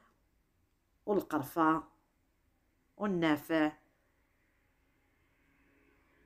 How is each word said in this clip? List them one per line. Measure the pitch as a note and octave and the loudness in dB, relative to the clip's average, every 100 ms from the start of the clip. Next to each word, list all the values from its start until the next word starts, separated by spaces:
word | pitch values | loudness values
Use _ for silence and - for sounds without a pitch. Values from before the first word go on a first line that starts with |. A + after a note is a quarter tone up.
| _ _ _ _ _ _ _ _ _ _ - | _ _ _ _ _ _ _ _ _ _ -4
والقرفه | G3+ - D3+ C3+ - D#3+ D#3+ - _ _ _ _ _ _ _ _ _ _ - | -2 -2 -4 -4 0 2 2 -4 _ _ _ _ _ _ _ _ _ _ -8
والنافع، | G#3 F3+ E3 D3 - D#3+ D3+ - _ _ _ _ _ _ _ _ _ _ _ _ _ _ _ _ _ _ _ _ _ _ _ _ | -4 0 2 0 0 0 0 -2 _ _ _ _ _ _ _ _ _ _ _ _ _ _ _ _ _ _ _ _ _ _ _ _